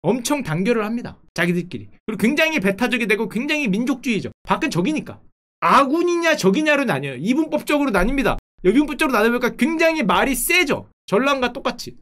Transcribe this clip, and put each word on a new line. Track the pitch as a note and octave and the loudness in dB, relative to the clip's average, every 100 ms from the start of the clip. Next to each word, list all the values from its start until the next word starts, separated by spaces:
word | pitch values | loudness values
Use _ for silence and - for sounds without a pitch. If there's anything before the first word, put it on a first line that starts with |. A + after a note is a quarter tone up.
엄청 | D#3+ B3 A#3 D4 | 0 -2 0 -4
단결을 | G3 D#3 G3+ A3+ | -2 -2 0 0
합니다. | G#3 A#3 - - - | -2 -6 -8 -16 -12
자기들끼리. | - F3 F3 F3 A#2 G2+ - - | -2 0 0 -4 -12 -16 -16 -12
그리고 | A3 | 0
굉장히 | A3 D4+ D#4+ D#4 | 0 2 0 2
배타적이 | F#3+ G3 B3 B3 A3 | -2 0 -2 0 0
되고 | G#3 A3+ | 0 -2
굉장히 | G#3 C#4+ D4+ C#4 | -4 -4 -2 0
민족주의죠. | F#3+ B3 C4+ C4 G#3 A#2+ - | 0 0 -2 -2 -4 -4 -14
밖은 | - G#3 D#4 | -4 -2 0
적이니까. | B3+ C#4 D4+ - G#2 - _ _ _ | -2 -2 -2 -6 -16 -20 _ _ _
아군이냐 | E3 A3 C#4 D#4 F4 F4 E4+ D#4 | 4 4 4 2 0 0 0 2
적이냐로 | F#3 G3 D#4 C#4+ | 2 2 2 2
나뉘어요. | C4 C#3 C#3 B2+ | 0 -2 -4 -6
이분법적으로 | F3 C#4 D#4 D4+ - D4 C#4 | -2 0 0 -2 0 0 2
나뉩니다. | G3 G3 C#4 G#3 G#2+ _ _ | 2 0 0 0 -2 _ _
이분법적으로 | F3+ A3+ D4+ D4 D#4 A#3+ | 2 4 2 0 0 2
나누니까 | A3 A#3+ A#3+ - | 2 2 -2 0
굉장히 | B3 E4 E4 D#4+ | 0 4 2 2
말이 | G#3 F3+ B3 | 2 2 2
세죠. | B3+ - F4 D#4+ - - _ - | 0 0 2 2 -2 -6 _ -2
전랑과 | F#3+ C4 C4+ B3 | 0 2 0 -2
똑같이. | B3+ B3 A#3+ - - | -4 -6 -8 -12 -16